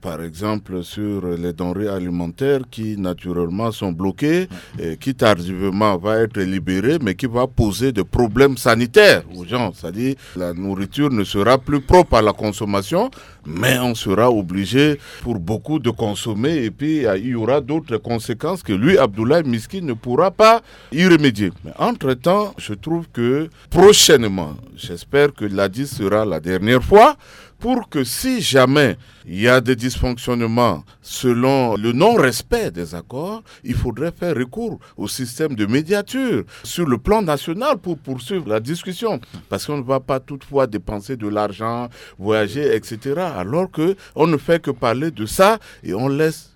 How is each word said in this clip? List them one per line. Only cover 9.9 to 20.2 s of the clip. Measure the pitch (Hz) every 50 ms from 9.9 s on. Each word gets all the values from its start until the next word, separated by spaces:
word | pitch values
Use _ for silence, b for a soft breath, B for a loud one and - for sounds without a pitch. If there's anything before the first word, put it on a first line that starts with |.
| 87 104 120 131 135 131 B B B
la | 90 90 87 87
nourriture | 85 95 98 98 95 98 95 - - 143 147
ne | 131 107 98
sera | 90 - 101 98 110 127 131
plus | - - 143 147 135
propre | - - 180 175 - -
à | 117 107
la | 104 98
consommation, | - 107 107 101 - 113 101 101 98 98 101 165 175 220 262 B B B B B B B
mais | 76 78 - 117 127 131 127
on | 123 123 117
sera | 113 - 107 95 95 113 123 120
obligé, | 110 98 82 90 95 98 90 107 131 143 151 147 143 B B B B B
pour | 120 120 104
beaucoup, | 82 82 107 104 - - 151 156
de | 120 117
consommer, | 107 - - 107 104 90 - 123 107 98 113 147 170 156 123
et | 110
puis, | 92 - 135 151 156 156 139
euh, | 110 98 95
il | 104 127
y | 127
aura | 117 110 110 131 147
d'autres | 139 120 147 165 151 156 120 107
conséquences | - 113 120 117 110 - 123 - - 151 190 180 -
que | - 107
lui, | 92 110 151 190
Abdoulaye | 127 135 107 98 104 110 120 147 175 160
Miski, | 139 117 113 110 - - 196 180
ne | 147 120
pourra | 113 - 123 120 135